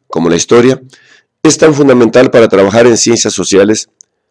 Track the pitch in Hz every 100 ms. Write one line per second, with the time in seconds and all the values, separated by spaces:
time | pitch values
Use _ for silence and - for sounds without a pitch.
0 | _ - 82 82 - 117 120 127 131 _
1 | _ _ _ _ 160 147 165 143 139 123
2 | 113 123 127 127 110 95 98 113 120 110
3 | - 113 110 98 90 95 101 107 - _
4 | _ _ _